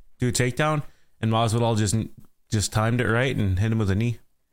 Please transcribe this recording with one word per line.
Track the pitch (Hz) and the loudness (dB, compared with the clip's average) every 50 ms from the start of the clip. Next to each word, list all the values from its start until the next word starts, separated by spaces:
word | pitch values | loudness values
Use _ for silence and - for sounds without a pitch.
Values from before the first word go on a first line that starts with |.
| - - - - | -10 -16 -8 -4
do | 127 123 | -2 0
a | |
takedown, | 113 - 123 127 127 - 151 151 156 151 - - - - - - _ _ | 0 0 0 0 0 0 0 0 0 -2 -4 -8 -14 -20 -20 -20 _ _
and | - 110 | -2 0
Masvidal | 110 110 117 113 107 117 117 113 117 | 2 2 2 2 2 2 2 2 2
just, | 104 110 98 - 113 95 - - - - - _ _ _ _ | 2 2 2 0 -2 -2 -6 -10 -16 -20 -20 _ _ _ _
just | - 107 95 - - | -2 -2 -2 0 0
timed | 107 110 113 120 120 | 0 0 0 0 0
it | - | 0
right | - 113 117 127 139 - | 0 0 0 0 0 0
and | - 104 95 92 90 | -2 0 0 0 0
hit | 107 113 | 0 0
him | 110 | 0
with | 110 110 95 | 0 0 0
a | 95 | 0
knee. | 101 117 120 113 - - _ _ _ _ _ | 0 0 -2 -4 -6 -12 _ _ _ _ _